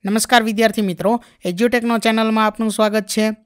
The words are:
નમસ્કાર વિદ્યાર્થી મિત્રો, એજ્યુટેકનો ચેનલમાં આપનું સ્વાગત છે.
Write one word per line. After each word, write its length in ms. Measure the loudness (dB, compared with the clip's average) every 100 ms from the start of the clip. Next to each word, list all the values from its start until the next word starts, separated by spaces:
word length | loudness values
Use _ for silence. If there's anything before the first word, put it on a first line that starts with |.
| 0
નમસ્કાર 360 | -2 2 2
વિદ્યાર્થી 400 | 2 0 0 0
મિત્રો, 420 | -4 -2 -2 -2 -6 _
એજ્યુટેકનો 540 | -6 0 0 2 0 0
ચેનલમાં 480 | 0 0 0 2 0
આપનું 240 | 0 -4
સ્વાગત 360 | 0 0 0 -2
છે. 240 | -2 -2 -4